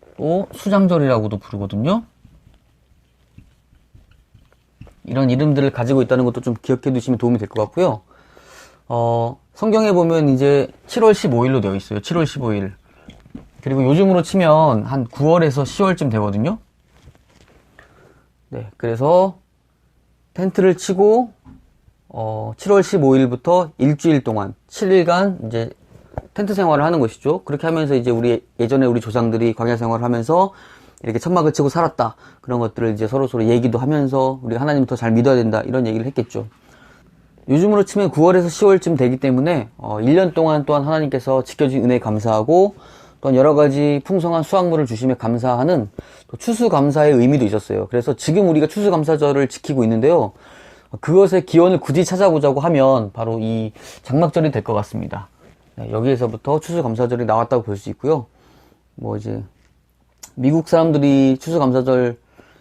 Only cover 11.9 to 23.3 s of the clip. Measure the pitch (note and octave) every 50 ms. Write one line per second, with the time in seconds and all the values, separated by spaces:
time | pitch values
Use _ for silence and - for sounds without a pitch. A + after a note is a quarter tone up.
11.9 | G#2+ G#2 - - D#3+ E3+ D#3+ - - C#3 B2 A2+ G#2 G2+ G2 F#2+ F#2 - _ _
12.9 | _ _ _ - - - - - - - - - _ - - C3 C3+ C3+ C3 C3
13.9 | C#3+ F3 G3 F#3+ F#3 F3 E3+ - - F#3+ F3 D#3 D3+ D#3 D#3+ D3 A#2+ G#2+ G#2+ A#2
14.9 | C3 C#3 A#2+ - - - C#3+ D#3 E3+ F3 E3 D3 B2 C#3+ C3+ C3 - - G3+ F#3+
15.9 | F3 - D#3 C3 A2 G#2+ G#2 G2+ G2 G#2 A#2 E3+ A3 A3 - _ _ _ _ _
16.9 | _ _ _ - - _ _ _ _ _ _ _ _ _ _ _ _ - - _
17.9 | _ _ _ _ _ _ _ _ _ _ _ - C3+ A#2+ A2+ G2+ - _ - A#2
18.9 | A#2 A2+ C3+ D3+ F3 F3+ F#3+ G3 F#3 _ _ _ _ _ _ _ _ _ _ _
19.9 | _ _ _ _ _ _ _ _ - - F#3 F#3+ - - F#3 F#3+ F3 F3+ - -
20.9 | F#3+ F#3 G3+ G#3 A3 A#3+ B3 A3+ - _ _ - - - _ _ _ _ _ _
21.9 | _ _ _ _ - A#2+ A2+ A2 A2 G#2+ A2 A2 A2+ - - F#3+ G3+ G3 F#3 -
22.9 | G3+ F3 C#3+ C3+ C3 C3+ C3+ B2